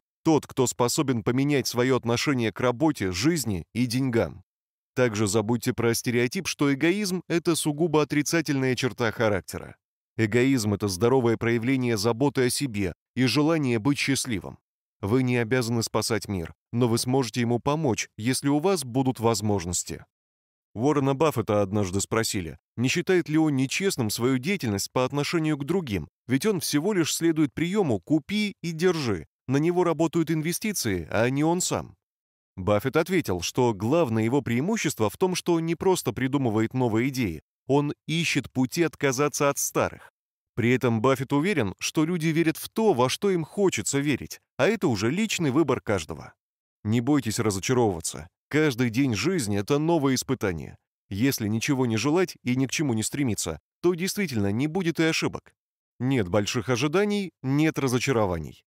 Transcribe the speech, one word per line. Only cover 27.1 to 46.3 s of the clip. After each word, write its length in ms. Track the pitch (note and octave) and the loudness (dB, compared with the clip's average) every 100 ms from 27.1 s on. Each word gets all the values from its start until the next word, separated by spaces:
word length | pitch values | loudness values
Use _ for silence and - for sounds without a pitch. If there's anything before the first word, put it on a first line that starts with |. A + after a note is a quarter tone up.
следует 400 | - E3 D#3 D3+ | 0 0 2 0
приему 460 | - E3+ G#3 E3+ G2+ | -2 -2 0 0 -2
«купи 560 | - D3+ - G#3 G#3 - | 0 0 0 -2 -2 -4
и 100 | E3+ | -8
держи». 540 | E3 F#3 E3 B2+ F#2 C#2 _ - | -2 0 0 -2 -4 -6 _ -2
На 100 | C3+ | 2
него 260 | D#3+ F3 | 2 2
работают 480 | E3+ D3+ D#3+ E3+ D#3+ | 2 2 0 0 0
инвестиции, 760 | D#3+ D3+ E3+ A3 G3 A2+ F#2 D2+ | 0 -2 -4 -4 -4 -2 -2 -2
а 180 | G2+ A#2+ | 0 0
не 140 | C3+ | 2
он 160 | D#3 F3+ | 0 0
сам. 360 | F3 A#2+ B1+ - _ _ _ _ _ - | -2 -4 -6 -16 _ _ _ _ _ -6
Баффет 400 | F#2 G#2 C3 D3+ | 0 2 2 0
ответил, 460 | E3+ F3+ - F2 | 2 0 0 -2
что 320 | F2 - B2 | -2 2 2
главное 500 | G2+ G#2+ E3 D3 A2 | 2 0 2 2 2
его 180 | A2+ C#3+ | 2 0
преимущество 680 | A#2+ A#2 E3+ A3+ D#3 - G#2+ | 0 0 0 0 -2 0 -2
в 80 | - | 0
том, 180 | F#3+ F3 | -2 0
что 180 | - | 0
он 120 | E3 E3 | 0 0
не 100 | E3 | 0
просто 380 | F#3+ F3+ - | 0 0 0
придумывает 600 | A2+ C3 C#3+ B2+ G#2+ A2 | -4 -2 0 2 2 0
новые 360 | B2+ B2 G#2+ C3 | 0 2 2 0
идеи, 320 | C3 G#2+ D#2 - _ - | 0 -4 -4 -14 _ 0
он 260 | C#3 D3 - - | 0 0 -4 -4
ищет 420 | D#3+ E3 D3 - | -2 0 -2 -2
пути 340 | - B2+ - | -2 -2 0
отказаться 680 | D#3+ - C#3+ B2+ D3 - C#3+ | 0 0 0 2 0 2 0
от 80 | C#3 | 0
старых. 540 | - D#3 G2 - - _ _ _ _ - | -2 -2 -2 -4 -16 _ _ _ _ -2
При 120 | A2+ | 2
этом 280 | B2 B2+ A2+ | 2 2 2
Баффет 320 | B2 C3+ C#3 | 2 0 0
уверен, 400 | C#3+ F3 F#3 G2+ F2 | 0 2 0 -2 -4
что 260 | - - D#3 | -4 0 0
люди 220 | F3+ D#3+ | 0 0
верят 280 | D#3+ D#3+ - | 2 0 -2
в 140 | - | -6
то, 240 | - A3 | 0 2
во 160 | C3 B2 | 4 2
что 220 | - G3+ | 2 0
им 120 | F3+ | 0
хочется 540 | D3+ - G3 - F#2+ C#3 | -2 0 0 0 -2 -2
верить, 440 | C#3+ A#2+ D#2 - _ - | 0 -2 -6 -16 _ 0
а 100 | D3 | 0
это 220 | A3 E3+ | 2 0
уже 200 | G#2+ A2 | 2 0
личный 400 | F3 A3 - D#3 | 0 -2 0 2
выбор 320 | B2+ D3+ A#2+ | 2 2 0
каждого. 540 | - G2 D2+ D2 B1+ | 0 -2 -2 -10 -14